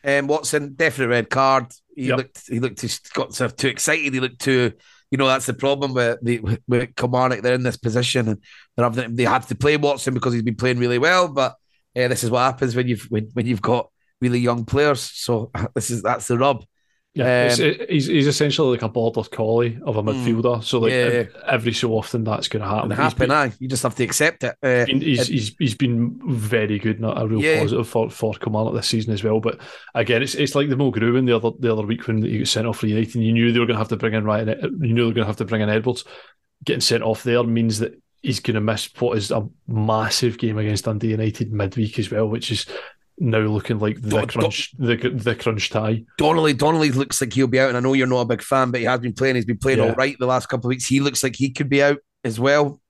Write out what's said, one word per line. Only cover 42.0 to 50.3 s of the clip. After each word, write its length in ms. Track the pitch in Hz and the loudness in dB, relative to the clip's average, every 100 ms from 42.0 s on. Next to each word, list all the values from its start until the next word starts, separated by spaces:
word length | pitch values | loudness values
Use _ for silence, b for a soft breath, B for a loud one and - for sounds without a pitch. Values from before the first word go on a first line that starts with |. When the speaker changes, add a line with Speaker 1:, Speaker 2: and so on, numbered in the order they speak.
| 107 | -4
Speaker 2:
well, 160 | 110 110 | -2 -2
which 240 | 117 - | -2 -4
is 140 | 113 - B B B _ - | -6 -6 B B B _ -4
now 200 | 135 110 | 0 2
looking 400 | 107 107 - 110 | 2 0 -2 -2
like 200 | 107 107 | -2 -2
the 100 | 107 | -2
Speaker 1:
Don-, 160 | 107 107 | -2 0
Speaker 2:
crunch, 440 | 120 113 - - - | 0 -2 -2 -8 -4
the, 160 | 123 | -2
the 400 | 117 123 131 110 | 0 0 -2 -2
crunch 360 | 113 120 107 - | 0 -2 -2 -2
tie. 340 | 107 110 110 - - | -2 0 -2 -4 0
Speaker 1:
Donnelly, 340 | 151 165 156 | 2 4 2
Donnelly 400 | 127 147 165 151 | 2 2 4 2
looks 280 | 127 139 - | 2 -2 -2
like 120 | 123 | -2
he'll 160 | 131 131 | 2 2
be 100 | 131 | 4
out, 100 | 135 | 2
and 80 | 123 | 2
I 40 | |
know 120 | 127 | 2
you're 140 | 135 127 | 2 2
not 140 | 127 | 2
a 40 | 117 | 0
big 160 | 113 | -2
fan, 280 | - 135 127 | 0 0 2
but 80 | 123 | 0
he 80 | 113 | 0
has 140 | 127 | 0
been 120 | 120 | -2
playing. 220 | 101 135 | 0 0
He's 100 | 127 | 2
been 140 | 107 110 | 0 0
playing 220 | 135 131 | 2 4
Speaker 2:
Yeah. 60 | 117 | 2
Speaker 1:
all 80 | |
right 220 | 117 139 143 | 2 -2 0
the 60 | |
last 200 | 127 | 0